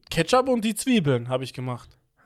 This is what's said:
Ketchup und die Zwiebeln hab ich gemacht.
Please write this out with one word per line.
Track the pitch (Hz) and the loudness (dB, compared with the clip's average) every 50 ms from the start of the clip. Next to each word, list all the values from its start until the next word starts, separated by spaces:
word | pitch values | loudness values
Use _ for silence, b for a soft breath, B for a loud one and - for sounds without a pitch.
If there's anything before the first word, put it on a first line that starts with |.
| _ - | _ -6
Ketchup | - 165 160 - 254 262 262 269 | -4 -2 0 2 2 2 4 2
und | 254 233 196 | 0 0 0
die | 226 208 | -2 -2
Zwiebeln | - - 269 247 220 156 143 131 120 117 123 | -2 0 2 2 2 4 2 0 0 0 -2
hab | 131 127 | -4 -4
ich | 131 127 - | -6 -6 -10
gemacht. | - 127 127 123 117 - - - _ _ _ _ _ _ | -8 -8 -6 -8 -8 -10 -16 -20 _ _ _ _ _ _